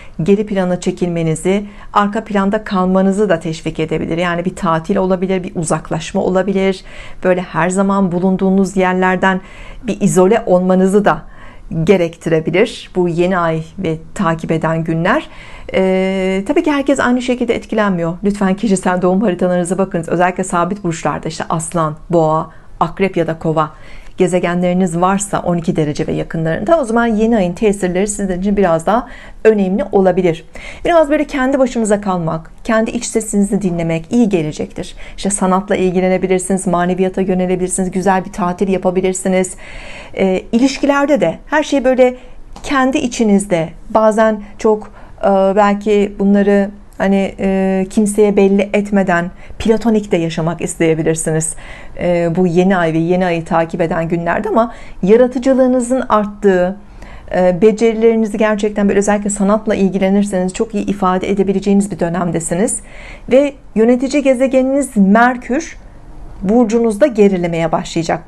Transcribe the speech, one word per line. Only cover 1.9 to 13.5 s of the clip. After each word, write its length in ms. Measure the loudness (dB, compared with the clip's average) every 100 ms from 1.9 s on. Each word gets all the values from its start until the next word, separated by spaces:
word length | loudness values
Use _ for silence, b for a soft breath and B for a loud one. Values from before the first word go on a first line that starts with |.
arka 320 | 0 0 -2
planda 400 | -2 0 2 0
kalmanızı 640 | -2 0 2 4 2 2 2
da 120 | 0
teşvik 400 | -2 -6 -6 -4
edebilir. 380 | -4 -2 -2 -2
Yani 260 | -2 -2
bir 120 | -4 -2
tatil 400 | 0 0 0 0
olabilir, 460 | 2 0 0 -2
bir 140 | -4 -6
uzaklaşma 680 | -2 -4 -2 -6 -4 -2
olabilir. 640 | 0 0 0 0 0 -2 B B B B
Böyle 160 | 0 0
her 300 | 0 -2 0
zaman 420 | 2 2 2 0
bulunduğunuz 640 | 0 0 2 2 2 2 2
yerlerden 640 | 0 2 2 2 2 0 B B B B
bir 180 | -6 0
izole 420 | 2 4 4 4 4
olmanızı 580 | 2 4 4 4 4
da 180 | 2 0 -6 B B B -8 -2
gerektirebilir 1040 | 2 2 2 -4 -2 0 2 0 0 -2 -8 -2
bu 120 | 0
yeni 300 | 2 0 2
ay 240 | 0